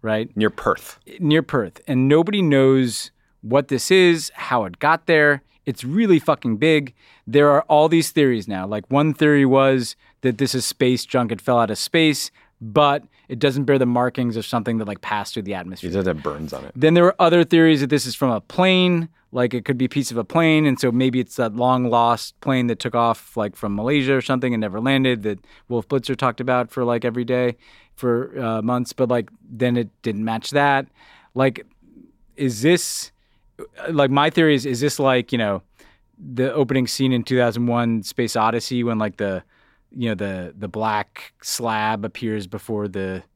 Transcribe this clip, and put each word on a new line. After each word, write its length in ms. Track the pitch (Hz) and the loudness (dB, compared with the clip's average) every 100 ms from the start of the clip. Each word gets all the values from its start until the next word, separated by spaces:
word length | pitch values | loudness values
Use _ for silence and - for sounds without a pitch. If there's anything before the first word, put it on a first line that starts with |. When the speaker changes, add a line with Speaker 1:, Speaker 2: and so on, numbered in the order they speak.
Speaker 1:
right? 340 | 113 107 113 - | -2 -4 -4 0
Speaker 2:
Near 140 | 107 | 0
Perth. 480 | - - - - - - - | 0 -2 -2 -6 -20 -20 -4
Speaker 1:
Near 240 | 165 156 | 2 2
Perth. 380 | 147 139 95 - - | 2 -4 -4 -10 -4
And 200 | 127 131 | 0 4
nobody 340 | 151 170 208 | 4 4 0
knows 720 | 175 139 135 135 127 107 - _ _ _ | 2 4 4 4 2 -4 -12 _ _ _
what 260 | 107 131 143 | 0 0 0
this 240 | 131 - | -4 2
is, 400 | 190 180 165 - | 4 6 2 -4
how 300 | - - 123 | -12 -4 -2
it 160 | 98 87 | -2 -2
got 260 | 147 165 - | 0 0 2
there. 380 | 160 147 139 _ _ - | 4 4 2 _ _ -10
It's 160 | - | -8
really 340 | 123 175 226 170 | -4 0 4 4
fucking 400 | - 147 120 107 | 4 0 0 0
big. 380 | 151 156 135 _ _ _ - | 2 2 0 _ _ _ 0
There 240 | 131 147 | 4 6
are 100 | 143 | 4
all 240 | - 151 156 | 4 4 4
these 220 | 165 156 | 2 0
theories 380 | - 139 117 98 | 2 2 0 -4
now. 180 | 95 95 | -8 -6
Like, 200 | 107 - | -6 -2
one 240 | 135 156 | 0 2
theory 320 | 143 151 143 135 | 2 2 4 4
was 500 | 135 135 135 120 - _ _ | 4 4 2 -2 -10 _ _
that 180 | 131 110 | -4 -2
this 160 | 139 131 | -2 -2
is 100 | - | -6
space 400 | - 127 127 - | 0 0 0 -2
junk. 260 | 131 117 | -2 -2
It 100 | 113 | -4
fell 180 | - 120 | 0 0
out 100 | 113 | 0
of 80 | 107 | -2
space, 540 | - 170 160 139 - _ _ _ | -2 2 2 0 -6 _ _ _
but 420 | 113 107 147 143 - _ _ | -4 2 2 0 -6 _ _
it 120 | 123 | -2
doesn't 260 | 143 135 135 | -2 0 0
bear 140 | 139 | 2
the 60 | 123 | 2
markings 520 | 120 123 120 120 113 | 0 -2 -2 -4 -4
of 80 | 104 | -4
something 320 | 120 107 113 | -4 -2 -4
that, 100 | 107 | -6
like, 140 | 98 | -10
passed 320 | - 107 101 | -6 -6 -6
through 100 | - | -10
the 120 | 98 95 | -8 -8
atmosphere. 340 | 87 92 90 | -10 -10 -6
Speaker 2:
It 40 | |
doesn't 240 | 92 92 80 | -2 -2 -2
have 60 | |
burns 300 | 76 73 78 | -6 -8 -10
on 100 | 67 | -10
it. 80 | 69 - | -12 0
Speaker 1:
Then 180 | 151 | 4
there 100 | 170 | 6
were 120 | 175 - | 4 4
other 240 | 170 175 | 4 4
theories 380 | 165 165 160 151 | 4 4 6 4
that 80 | 135 | 2
this 160 | 143 123 | -2 -2
is 80 | |
from 160 | - 135 | -4 -2
a 100 | 123 | -2
plane, 680 | - - 185 185 180 175 165 _ _ | -6 0 2 4 2 0 -2 _ _
like, 220 | 123 123 | -4 -2
it 120 | 123 110 | -2 -4
could 120 | 127 | -2
be 80 | 127 | -2
a 40 | |
piece 220 | 143 127 | -2 -4
of 60 | 117 | -6
a 60 | |
plane, 420 | 104 165 165 156 151 | -2 0 2 4 2
and 140 | 127 | 0
so 120 | 131 | 0
maybe 280 | 120 131 123 | 2 0 0
it's 180 | 123 - | -4 -4
that 180 | 117 107 | -4 0
long 340 | 123 127 123 | 0 2 2
lost 500 | 120 117 113 - _ | 2 2 0 -4 _
plane 260 | - 131 123 | -2 0 0
that 120 | 113 | -4
took 140 | 123 | -4
off, 420 | 120 117 110 - - | 0 0 0 -6 -6
like, 200 | 104 - | -6 -6
from 200 | 107 101 | -6 -4
Malaysia 400 | 117 147 131 135 | -2 0 2 0
or 60 | |
something 320 | - 131 127 | 0 -2 -2
and 80 | 117 | -2
never 180 | 107 98 | -4 -4
landed 440 | 123 135 131 120 | 0 2 2 0
that 160 | 104 101 _ _ _ | -2 -6 _ _ _
Wolf 180 | 120 - | -6 -2
Blitzer 280 | 139 120 131 | -4 -2 -2
talked 240 | 131 113 | -2 -2
about 300 | 127 123 120 | -2 0 0
for, 140 | - | -4
like, 200 | 120 120 | -2 0
every 220 | 120 117 120 | -2 -4 -2
day 300 | 123 123 117 _ _ _ - | 0 -2 -4 _ _ _ -6
for, 420 | 123 120 135 - | -2 -2 -4 -6
uh, 220 | 117 113 | -4 -4
months, 320 | 110 123 120 | -2 -4 -4
but, 160 | - 127 | -2 0
like, 200 | 123 104 _ _ | 0 -4 _ _
then 280 | 117 123 120 | -4 0 0
it 120 | 110 _ | -4 _
didn't 220 | 117 104 110 | -6 -4 -4
match 260 | 113 - | -6 -2
that. 360 | 143 143 135 135 _ _ _ _ | 0 2 2 -2 _ _ _ _
Like, 320 | 123 135 - - _ _ - - _ _ - | -2 0 -2 -18 _ _ -20 -20 _ _ -6
is 260 | 135 107 | -4 0
this, 500 | 135 175 - - - _ _ _ _ - - - 151 | 2 2 0 -10 -12 _ _ _ _ -20 -20 -14 -4
like, 220 | 160 139 | 2 2
my 180 | 139 151 | 2 2
theory 260 | 165 160 143 | 2 2 2
is, 100 | 135 | -2
is 160 | 120 | -2
this 180 | 143 - | -2 0
like, 320 | 135 127 120 | 0 0 0
you 60 | 123 | -2
know, 260 | 107 95 _ _ - _ _ _ | -2 -4 _ _ -20 _ _ _
the 360 | 151 123 131 | -14 -4 -2
opening 320 | 127 127 131 123 | 0 0 0 -2
scene 260 | - 131 | -2 0
in 120 | 127 | 0
two 140 | 113 127 | 0 0
thousand 300 | 120 113 120 | 0 0 -2
one, 360 | 120 117 113 | 0 0 -2
Space 320 | 95 - 117 120 | -6 -6 -4 0
Odyssey, 480 | 110 117 - 123 | 0 -2 -4 -4
when, 140 | 117 110 | -2 -2
like, 180 | 107 92 | -4 -4
the, 260 | 101 92 - _ _ _ _ | -6 -6 -10 _ _ _ _
you 160 | - 120 | -8 -6
know, 60 | 101 | -4
the, 380 | 101 95 87 95 | -6 -8 -12 -12
the 100 | 101 | -12
black 680 | 107 110 107 101 - - _ | -6 -4 -4 -6 -14 -20 _
slab 640 | - - 117 110 107 110 104 | -10 -6 -4 -2 -2 -4 -6
appears 420 | - 113 107 92 | -8 -6 -6 -8
before 400 | 101 - 107 104 | -12 -8 -6 -6
the 360 | 95 95 92 - | -6 -8 -8 -12